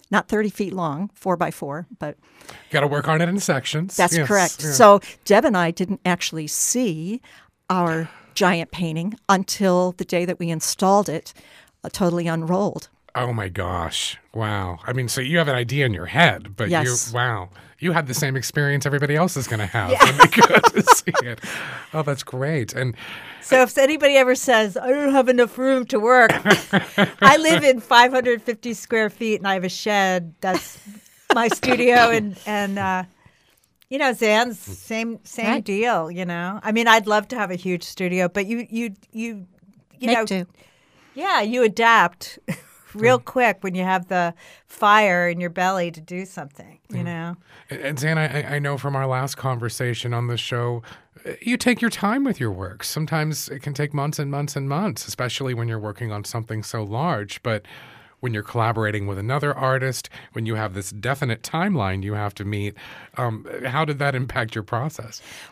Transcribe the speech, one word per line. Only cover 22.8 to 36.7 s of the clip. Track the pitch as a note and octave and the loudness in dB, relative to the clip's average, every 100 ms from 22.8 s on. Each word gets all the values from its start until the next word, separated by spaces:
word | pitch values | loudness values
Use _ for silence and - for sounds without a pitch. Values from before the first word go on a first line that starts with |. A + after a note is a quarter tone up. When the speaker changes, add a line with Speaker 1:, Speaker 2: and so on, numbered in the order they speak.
| B2+ A2+ - - - - | -6 -6 -14 -16 -16 -10
Speaker 3:
So | - C4 | 2 4
if | B3 - | 4 4
anybody | C4+ D4+ C#4+ C4+ | 2 4 6 6
ever | B3+ | 6
says, | B3+ - A3+ G#3 F#3 | 2 2 2 2 -2
"I | A#3+ | 0
don't | C#4+ C#4+ | 2 4
have | C4+ B3 | 4 4
enough | B3 A#3+ - | 4 2 2
room | C4 C4 B3 | 0 0 0
to | G#3+ | 0
work," | A3 B3+ A3+ | 6 8 6
<laughs> | - G3+ G3+ - G3+ - - G3+ - | 4 4 4 4 -2 0 0 0 6
I | G#3 D4+ | 8 8
live | D#4 E4 | 6 6
in | D4 B3+ | 6 4
five | - A#3+ B3 | 6 6 8
hundred | C4 B3 A#3 | 4 0 -2
fifty | A#3+ A3 A#3+ | -2 -6 -6
square | A3 - A3+ G#3+ | -10 -2 0 0
feet | - A3+ G#3+ | -2 -4 -2
and | G3 | -2
I | |
have | F#3+ | -2
a | F3+ | -2
shed. | F3+ G#3+ G#3 F#3+ F#3 E3 - | -4 -2 2 2 0 -4 -8
That's | F#3+ F#3 - - - G#3 _ _ - | -4 -4 -4 -18 -20 -20 _ _ 0
my | A#3+ A#3 | 2 2
studio. | - B3+ B3 B3 A#3+ A#3 | 0 0 2 6 8 6
And, | A3+ G#3 F#3 - | 4 -2 -8 -6
and, | G#3 G3+ G3+ | -4 -2 -2
uh, | F#3+ F#3 F3+ _ _ _ _ _ _ _ - | -2 -4 -6 _ _ _ _ _ _ _ -8
you | C4+ | -2
know, | C#4 | -2
Zan's | A#3 A3 G#3+ B3 G#3 | 0 2 2 0 -4
same, | - F#2 - A3+ A3+ A3+ | -14 -16 -10 -6 -6 -8
same | - - A3 | -14 -6 -2
Speaker 1:
Right. | C4 | -2
Speaker 3:
deal, | G#3 G3 A#3 G3 D#3+ | -2 -2 0 0 -2
you | F3 | -6
know? | F3+ E3+ F3+ G3+ | -6 -6 -6 -6
I | G#3+ | -2